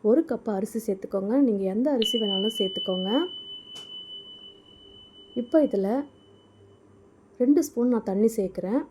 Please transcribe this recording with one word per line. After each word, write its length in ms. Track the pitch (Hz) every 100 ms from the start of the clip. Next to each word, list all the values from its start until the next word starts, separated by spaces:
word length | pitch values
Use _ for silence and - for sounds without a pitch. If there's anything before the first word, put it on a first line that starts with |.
| 214
ஒரு 120 | 269 320
கப் 180 | 226 -
அரிசி 260 | 196 214 226 220
சேர்த்துக்கோங்க. 460 | 196 - 196 196 262 262
நீங்க 140 | 202 190
எந்த 140 | 202 277 262
அரிசி 200 | 208 233
வேணாலும் 340 | 208 196 208 220
சேர்த்துக்கோங்க. 500 | 190 - 196 185 185 254 359 - - - - - - - - - - - - - - - - - - - - 240
இப்போ 160 | 233 320 285
இதுல 200 | 196 190 254 285 - _ - _ _ - - _ - - _ _ -
ரெண்டு 200 | 247 311 302
ஸ்பூன் 260 | 240 247 233
நான் 120 | 214
தண்ணி 180 | 190 220 226
சேர்க்குறேன். 420 | 185 185 185 254 320